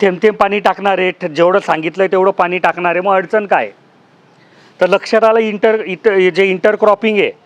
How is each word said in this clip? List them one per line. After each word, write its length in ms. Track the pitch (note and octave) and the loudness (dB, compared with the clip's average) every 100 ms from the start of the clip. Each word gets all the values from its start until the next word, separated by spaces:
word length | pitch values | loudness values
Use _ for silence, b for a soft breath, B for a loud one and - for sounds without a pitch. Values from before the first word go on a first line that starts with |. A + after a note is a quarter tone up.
थेंब 160 | G3 F3+ | -2 0
थेंब 140 | G#3+ G#3 | 0 2
पाणी 240 | G3+ G#3 | 0 0
टाकणार 400 | G3 F#3 G3 F#3 | -2 -2 -2 -2
आहे, 120 | F#3 | -2
ठ-, 140 | F3 F3+ | -4 -6
जेवढं 340 | C#3+ E3+ G3 | 0 2 2
सांगितलंय 480 | - D#3+ D#3+ D#3+ F#3+ | 0 -4 -4 -2 0
तेवढं 240 | F#3+ F#3+ | 0 0
पाणी 260 | F#3+ F3 F3+ | 0 -2 -2
टाकणार 340 | E3+ F3 F3 | -6 -4 -2
आहे, 100 | E3+ | -2
मग 140 | F#3+ F#3+ | 0 -2
अडचण 300 | F3+ A3 G3+ | 0 -4 0
काय? 240 | E3 G#2+ - _ _ _ _ _ _ b b b b | -2 -2 -10 _ _ _ _ _ _ b b b b
तर 80 | F3+ | 0
लक्षात 360 | F#3+ - A3 | 0 0 2
आलं 160 | A3 A3+ | 2 2
इंटर-, 440 | A3 G3+ A3+ A3 F3 | 0 0 0 0 -4
इथं 440 | F3+ A3+ F#3+ F#3 | -4 0 2 2
जे 160 | E3 G3 | 2 0
इंटरक्रॉपिंग 720 | F#3 G#3+ G#3+ G#3+ G3+ A3 G#3 | 0 0 2 2 2 0 0
आहे 140 | C#3+ - | -2 -4